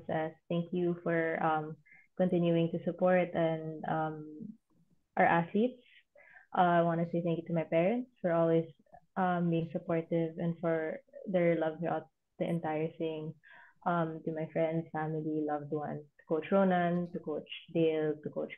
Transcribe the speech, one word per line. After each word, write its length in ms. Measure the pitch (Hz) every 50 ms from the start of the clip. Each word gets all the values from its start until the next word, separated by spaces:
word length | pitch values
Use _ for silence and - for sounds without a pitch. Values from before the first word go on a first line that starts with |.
| -
Seth, 320 | - 165 160 160 160 160 - _ _
thank 220 | 175 170 170 170
you 240 | 180 180 175 175 175 175 -
for, 400 | 170 170 165 165 160 165 - -
um, 320 | 165 156 156 151 156 160 - _ _ - - _ _ _
continuing 540 | - 185 180 185 175 175 170 170 165 170 170
to 80 | 175 170 -
support 480 | 180 175 - 185 185 185 180 175 170 -
and, 480 | 165 165 160 160 160 160 160 160 151 - -
um, 560 | 160 160 156 156 156 156 151 151 151 151 - 214 - - _ _ _ _ _ _ _ _ _ _ _ -
our 80 | 185
athletes. 560 | - 165 170 170 170 - 202 233 254 254 - _ _ - - _ _ _ - - - - - - _ -
Uh, 240 | - 180 175 175 170
I 20 | 170
wanna 180 | 170 165 165 156 -
say 100 | - 170
thank 220 | 170 165 165 165 -
you 40 | -
to 20 | 170
my 140 | 165 156
parents 480 | - 165 165 170 190 233 247 254 - _ _ -
for 80 | 180
always, 340 | 165 170 165 165 165 165 165 165 - _ _ _ - - - _ _ -
um, 320 | 185 180 180 175 175 170
being 180 | 165 165 165 165 -
supportive 640 | 175 - - 170 165 165 - 170 165 165 160 160 170
and 160 | 170 170 165 165 175
for 400 | 165 165 160 156 156 - - - _ - - -
their 320 | - 180 180 175 170 165 160
love 240 | 160 160 156 160 170
throughout 240 | 160 160 160 160 - _ _ _ _ _ -
the 80 | -
entire 420 | - 170 165 170 156 156 151 160 165 160
thing. 400 | - 165 160 160 156 156 156 - - _ - - - - - _ _ -
Um, 360 | 185 175 170 160 160 160 160 -
to 60 | 165
my 160 | 160 151 160 165 -
friends, 320 | 165 165 160 160 165 160 160 -
family, 480 | 156 156 156 160 156 156 160 156 156 151
loved 320 | 147 147 147 147 147 160
ones, 320 | 151 147 151 151 147 147 - _ -
to 60 | _ -
Coach 160 | 165 156 156 - 196
Ronan, 560 | 196 196 185 180 175 175 175 175 175 175 175
to 80 | - 170
Coach 320 | - 160 151 151 - - - - - - 156
Dale, 400 | 165 165 160 156 156 156 151 151 151 -
to 60 | 147
Coach 240 | - 156 156 151 -